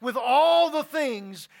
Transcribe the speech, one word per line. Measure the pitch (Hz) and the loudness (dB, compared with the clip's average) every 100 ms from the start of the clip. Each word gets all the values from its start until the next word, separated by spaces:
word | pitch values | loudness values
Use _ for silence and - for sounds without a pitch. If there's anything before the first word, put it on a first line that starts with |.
with | 240 240 | -8 -4
all | 240 269 330 339 339 | 0 4 4 4 2
the | 302 | -2
things | 294 311 277 214 196 185 - _ | -4 -4 -4 -6 -12 -18 -20 _